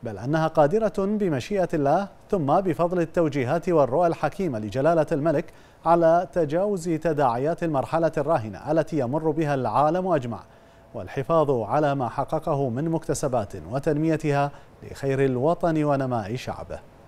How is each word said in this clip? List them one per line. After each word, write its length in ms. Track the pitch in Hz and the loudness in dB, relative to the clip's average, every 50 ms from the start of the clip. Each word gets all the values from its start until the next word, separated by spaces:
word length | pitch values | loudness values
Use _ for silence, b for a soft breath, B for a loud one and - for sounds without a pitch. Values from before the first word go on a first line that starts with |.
| - | -8
بل 160 | 113 107 95 | -8 -10 -8
أنها 300 | 113 131 147 160 160 - | -4 -2 0 2 0 2
قادرة 440 | - - 151 143 165 220 220 208 - - | 4 4 4 6 4 2 0 0 -2 -2
بمشيئة 680 | 196 196 214 214 202 185 156 127 113 - 208 196 180 165 - | -2 -2 0 0 0 0 0 -2 -2 -2 -2 -2 0 0 0
الله 340 | 160 143 135 151 180 202 190 - - - - | 0 2 2 2 2 0 -2 -10 -20 -6 -4
ثم 300 | - 196 151 135 151 180 | -2 -2 2 2 2 2
بفضل 400 | 196 190 156 - 170 175 180 180 | 2 0 0 0 0 0 2 0
التوجيهات 680 | 165 151 - 180 170 156 127 143 127 117 151 170 - - | -2 0 0 0 0 2 2 0 0 0 0 -2 0 2
والرؤى 380 | 175 160 139 117 120 156 180 | 4 4 4 4 4 2 2
الحكيمة 520 | 170 160 - - 151 - - 196 170 131 107 | 2 2 0 -2 -4 -2 -2 -4 -4 -2 -4
لجلالة 480 | 107 107 98 131 135 156 170 165 151 147 170 | -6 -4 -4 0 2 2 4 4 2 0 0
الملك 400 | 147 139 165 151 143 - - B B B B B B B | -2 0 0 0 0 -2 -4 B B B B B B B
على 420 | 160 170 170 170 165 165 175 185 - - | 2 4 6 6 6 4 4 2 0 -2
تجاوز 560 | 185 165 143 143 170 196 214 208 185 160 180 | -2 -2 0 0 0 0 0 -2 -4 -2 -4
تداعيات 760 | 165 151 - 170 156 143 147 127 113 120 131 151 170 - 175 | -4 -2 0 -2 0 2 2 2 2 2 0 -2 -2 -2 -2
المرحلة 500 | 170 151 135 123 - - 165 165 160 151 160 | -2 0 0 -2 0 0 0 0 0 0 0
الراهنة 520 | 139 143 165 151 107 110 98 - 95 127 | 0 0 0 0 0 -4 -10 -10 -4 -2
التي 280 | 156 165 151 - - 151 | 0 0 0 0 -2 -2
يمر 320 | 127 117 131 160 160 160 | -2 0 -2 -2 0 0
بها 240 | 147 151 165 147 147 | 0 0 0 0 0
العالم 520 | 135 127 113 107 123 143 151 160 180 185 | 0 0 0 2 4 4 4 2 0 0
أجمع، 340 | 190 175 151 123 123 113 92 - B B B B B B B B B - | 0 0 0 -2 -4 -8 -10 -12 B B B B B B B B B -12
والحفاظ 560 | 117 95 90 - - 135 - 165 165 151 135 | -12 -12 -8 -6 -8 -2 2 4 4 4 4
على 440 | 139 120 107 98 117 147 151 143 139 | 2 0 0 0 0 2 2 2 0
ما 140 | 139 139 113 | 0 -2 -4
حققه 600 | - - 135 - - 156 - 170 156 139 139 131 | -4 -4 -4 -2 -4 -4 -2 -2 -2 0 0 -2
من 200 | 113 123 156 165 | -2 -2 -2 -2
مكتسبات 640 | 165 156 - - 147 - - - 123 120 104 98 - 95 76 85 | -2 -4 -2 -4 -4 -2 -2 -2 0 -2 -2 -4 -8 -14 -12 -6
وتنميتها 800 | 113 135 143 170 151 147 156 160 160 147 - 151 139 139 143 143 B B B B B - - | -6 -4 -2 0 0 0 2 0 0 0 0 0 0 2 0 -2 B B B B B -20 -18
لخير 420 | 104 101 - - 139 135 135 139 | -16 -12 -6 -2 -2 0 2 2
الوطن 600 | 135 127 123 123 156 175 - - 175 160 156 151 | 2 2 2 0 0 0 0 0 0 0 2 2
ونماء 520 | 147 143 135 135 131 123 117 104 95 117 | 2 2 0 0 0 -2 -2 -2 -4 -6
شعبه. 580 | 127 - - - - - - 76 - - - - - - | -8 -6 -8 -10 -10 -10 -12 -12 -14 -14 -18 -20 -20 -20